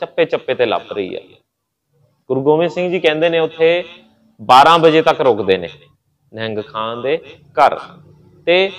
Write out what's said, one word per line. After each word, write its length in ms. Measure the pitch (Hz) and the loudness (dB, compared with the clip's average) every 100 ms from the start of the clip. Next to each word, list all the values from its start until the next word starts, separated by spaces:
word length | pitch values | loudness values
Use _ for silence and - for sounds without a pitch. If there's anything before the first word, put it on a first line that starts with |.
ਚੱਪੇ 240 | 170 - | -12 -4
ਚੱਪੇ 300 | 160 156 - | -4 -4 -6
ਤੇ 120 | 127 117 | -4 -2
ਲੱਭ 260 | 87 - | -2 -6
ਰਹੀ 240 | 98 90 - | -10 -8 -10
ਹੈ। 40 | - _ _ _ _ _ _ _ _ _ - | -16 _ _ _ _ _ _ _ _ _ -6
ਗੁਰੂ 140 | 131 | -4
ਗੋਬਿੰਦ 280 | 139 156 170 | 0 0 0
ਸਿੰਘ 200 | 180 180 | -4 -6
ਜੀ 100 | 180 | -2
ਕਹਿੰਦੇ 280 | 165 156 170 | -2 0 -2
ਨੇ 100 | 165 | 0
ਉੱਥੇ 460 | 160 160 165 175 175 - _ _ _ _ | -4 0 0 0 -4 -18 _ _ _ _
ਬਾਰਾਂ 380 | 110 127 156 170 | 4 6 8 6
ਵਜੇ 240 | 160 156 | 4 4
ਤੱਕ 180 | 160 151 | 0 0
ਰੁਕਦੇ 380 | 135 104 98 95 | 0 0 0 -2
ਨੇ 100 | 85 - _ _ _ _ _ | -2 -16 _ _ _ _ _
ਨਿਹੰਗ 240 | 110 110 107 104 | -12 -10 -8 -10
ਖਾਨ 360 | 110 110 120 | -8 -8 -6
ਦੇ 160 | 127 165 - - | -6 -6 -8 -20
ਘਰ, 340 | _ - 139 - - - _ _ _ _ - | _ 0 0 0 -12 -20 _ _ _ _ -2
ਤੇ 240 | 180 190 | 0 0